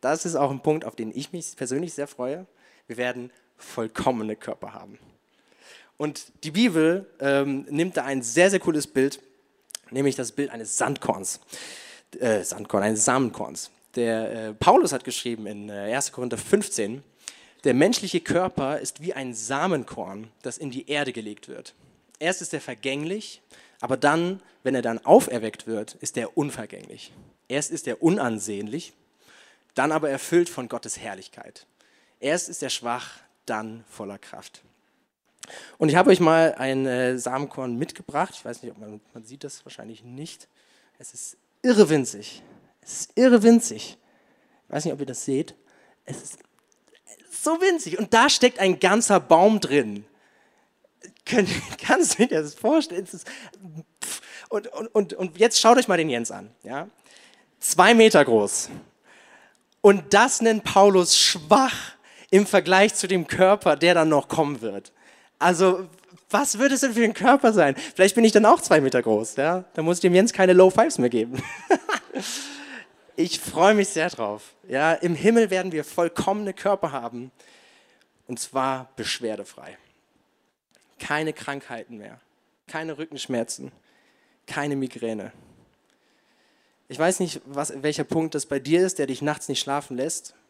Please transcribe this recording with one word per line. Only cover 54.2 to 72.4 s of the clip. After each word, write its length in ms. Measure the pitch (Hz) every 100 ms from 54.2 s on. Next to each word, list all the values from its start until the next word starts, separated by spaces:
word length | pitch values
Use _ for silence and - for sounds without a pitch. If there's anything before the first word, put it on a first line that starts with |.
| - - -
Und, 160 | 208 -
und, 180 | - 226
und, 260 | 220 190
und 240 | - 185 165
jetzt 220 | 226 -
schaut 180 | 220 247
euch 100 | -
mal 80 | 180
den 140 | 160
Jens 200 | 120 117
an. 200 | 101 101 _
Ja? 260 | - 135 190 _ _ - _ _ _ _
Zwei 360 | - - 185
Meter 280 | 233 220 185
groß. 440 | 139 113 101 - - - - _ _ _ _ _ _ _ _ _
Und 320 | 208 202 143
das 300 | 196 247 -
nennt 220 | 226 214
Paulus 540 | - - 202 190 175 -
schwach 720 | - 180 151 214 262 - - - _ - -
im 160 | 190 202
Vergleich 480 | 202 160 190 214
zu 120 | - 185
dem 200 | 185 160
Körper, 500 | - 185 202 185 147
der 180 | 165
dann 160 | 170 160
noch 180 | 147 -
kommen 320 | - 147 139
wird. 320 | 113 98 - _ _ _ _ _
Also, 480 | 170 175 190 185 185 _ _ 180 _
was 280 | 208 285 208
wird 140 | 277
es 80 | 269
denn 140 | 269
für 100 | 220
ein 100 | 233
Körper 380 | - 220 277 240
sein? 240 | 208 147 135
Vielleicht 400 | - - 190 214
bin 80 |
ich 80 | 226
dann 120 | 220
auch 160 | 214 339
zwei 200 | - 190
Meter 200 | 135 127
groß. 360 | 117 107 113 -
Ja? 280 | 147 180 185
Da 80 | -
muss 160 | 156 175
ich 20 |
dem 140 | 185
Jens 180 | 180 226
keine 200 | - 185
Low 180 | 180 185
Fives 280 | 185 254 -
mehr 120 | 240
geben. 320 | 123 113 - - - -
<laughs> 540 | - - - - - 190 -